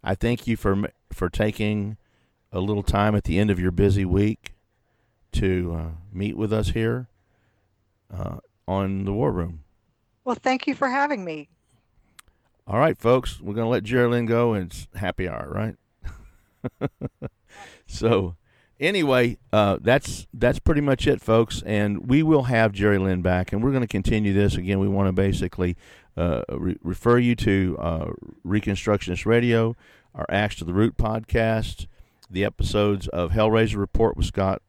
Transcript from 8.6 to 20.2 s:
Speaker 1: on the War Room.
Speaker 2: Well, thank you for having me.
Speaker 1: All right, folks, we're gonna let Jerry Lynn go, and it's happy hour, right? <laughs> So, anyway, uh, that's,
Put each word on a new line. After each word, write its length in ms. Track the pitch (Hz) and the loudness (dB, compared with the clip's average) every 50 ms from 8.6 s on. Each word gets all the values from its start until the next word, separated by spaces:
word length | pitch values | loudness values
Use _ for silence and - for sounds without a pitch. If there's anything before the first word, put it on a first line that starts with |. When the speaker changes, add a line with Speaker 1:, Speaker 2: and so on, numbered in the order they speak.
| _ - | _ -4
Speaker 1:
on 360 | 92 95 98 95 98 95 98 | -2 -2 -2 -2 -2 -4 -4
the 80 | 98 | -4
War 200 | 98 107 131 151 | -2 0 0 0
Room. 320 | 101 90 85 85 85 78 71 _ _ _ _ _ _ _ _ _ _ _ _ | 0 -2 -4 -6 -8 -12 -18 _ _ _ _ _ _ _ _ _ _ _ _
Speaker 2:
Well, 120 | 254 240 | -6 -6
thank 300 | - _ 262 262 254 - | -2 _ -2 -2 0 -2
you 80 | - 269 | -4 -2
for 140 | - 277 262 | -2 -2 -2
having 360 | 247 277 277 294 294 220 185 | 0 0 0 0 -2 -4 -6
me. 240 | 170 156 151 147 _ _ _ _ _ _ _ _ _ _ _ _ _ _ - _ _ _ _ _ _ _ _ _ | -8 -10 -10 -12 _ _ _ _ _ _ _ _ _ _ _ _ _ _ -20 _ _ _ _ _ _ _ _ _
Speaker 1:
All 120 | - 95 113 | -6 -2 0
right, 180 | 143 160 - | 0 0 0
folks, 460 | - - 113 123 131 127 - - - | 0 2 4 4 4 2 -4 -10 -10
we're 100 | - 95 | -10 -8
gonna 160 | 101 113 113 113 | -4 -4 -2 0
let 140 | 123 120 | 0 -2
Jerry 260 | 110 104 123 123 123 117 | -2 0 0 2 2 2
Lynn 160 | 120 120 117 | 2 0 0
go, 300 | 113 117 117 120 120 110 | 0 0 2 2 2 0
and 120 | 101 90 | -2 -4
it's 220 | 87 - - - - _ | -6 -10 -14 -16 -14 _
happy 340 | - 107 90 - - 92 87 | -6 -6 -4 -4 -4 -6 -6
hour, 220 | - 57 - - | -6 -8 -10 -8
right? 260 | - - 107 110 - _ _ _ _ _ - - - - - - _ _ _ _ _ _ - - _ _ | -6 -6 -6 -6 -8 _ _ _ _ _ -14 -14 -14 -14 -20 -20 _ _ _ _ _ _ -12 -12 _ _
<laughs> 100 | - - _ _ - - _ _ - - _ _ _ _ - - - - - - _ | -8 -8 _ _ -14 -14 _ _ -14 -14 _ _ _ _ -20 -20 -20 -20 -20 -20 _
So, 500 | - - - - 113 113 101 92 87 85 _ _ _ _ _ _ _ _ _ | -16 -10 -2 0 2 2 2 0 -2 -6 _ _ _ _ _ _ _ _ _
anyway, 560 | 143 170 202 196 160 143 131 127 123 120 113 - _ _ | -2 0 0 2 2 2 4 4 2 2 0 -6 _ _
uh, 260 | - 107 104 101 95 - | 2 2 4 2 2 0
that's, 440 | - 113 127 143 - - - - | 2 2 2 2 0 -4 -12 -12